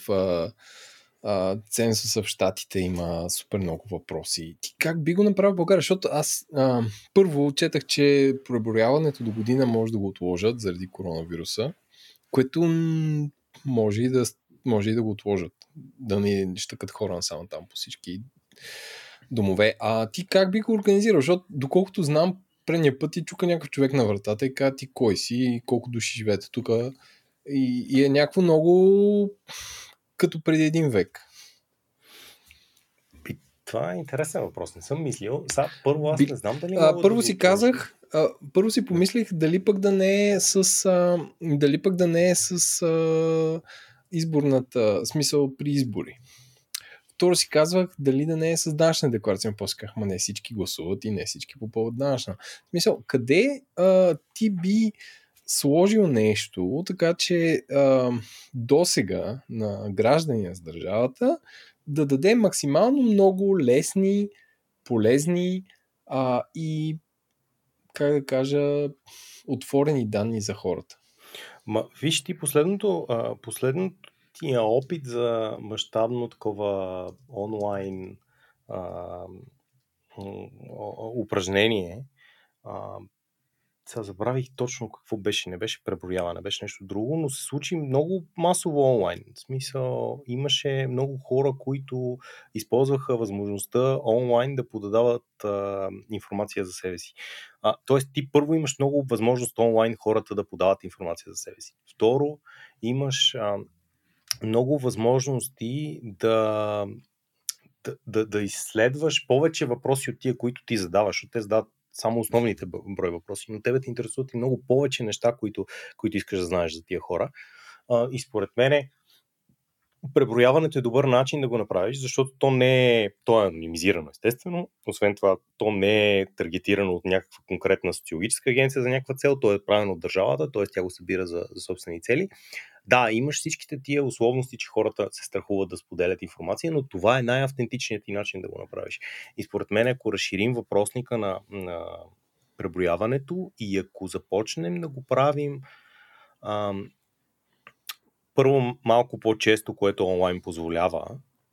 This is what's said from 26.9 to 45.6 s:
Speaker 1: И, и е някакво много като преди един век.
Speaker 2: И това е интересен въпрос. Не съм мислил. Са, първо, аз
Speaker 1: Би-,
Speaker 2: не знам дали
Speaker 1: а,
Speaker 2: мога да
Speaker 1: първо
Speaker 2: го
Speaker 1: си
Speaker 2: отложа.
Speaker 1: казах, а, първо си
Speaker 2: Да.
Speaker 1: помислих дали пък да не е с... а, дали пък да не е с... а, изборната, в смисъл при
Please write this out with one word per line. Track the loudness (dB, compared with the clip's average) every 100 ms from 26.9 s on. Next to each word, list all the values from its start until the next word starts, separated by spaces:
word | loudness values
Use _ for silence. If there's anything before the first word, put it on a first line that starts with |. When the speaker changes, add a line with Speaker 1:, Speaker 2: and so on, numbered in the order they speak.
| -8 _ _ _ _ -6
Speaker 1:
И, | -2 0 -2 0
и | 4 4
е |
някакво | 4 2 4
много | 4 6 6 8 8 8 6 4 2 -2 -18 -16 -16 -16 -20 _ _ 0
като | 0 0
преди | 0 2
един | 4 2 2
век. | 2 0 -4 _ -20 -20 _ _ _ _ _ _ -20 -20 -20 _ -20 _ _ _ _ _ _ -14
Speaker 2:
И | -14 _ _ -8
това | -6 -4
е | -6
интересен | -6 -6 -4 -4
въпрос. | -6 -8 -12 -12
Не |
съм | -8 -6
мислил. | -4 -6 -6 -6 -4
Са, | -2 -2 -2
първо, | 0 0 2
аз | 2
Speaker 1:
Би-, | 2
Speaker 2:
не | 2
знам | -4 -4
дали | -2 4
Speaker 1:
а, |
Speaker 2:
мога | 4
да | 6
Speaker 1:
първо | 4 4
Speaker 2:
го |
Speaker 1:
си | 2
Speaker 2:
отложа. | 4
Speaker 1:
казах, | 4 6 4 2 -4 _ _
а, | 2 2 0 -2
първо | 2 2
си | 2 2
Speaker 2:
Да. |
Speaker 1:
помислих | 2 2 2 -2
дали | 0 2 2 2
пък | 2
да | 4
не | 4 4 4 4
е | 2
с... | 2 2 2 2 4
а, | 4 4 2 -2 -6
дали | 0 2 4 2
пък | 0 2
да | 2
не | 4 4
е | 2
с... | 0 0 0 0
а, | 0 2 2 2 2 2 0 -2 -8 -20 -20 _ _
изборната, | -4 0 2 4 2 2 0 2 2
в | 0
смисъл | -2 0 2 0
при | -2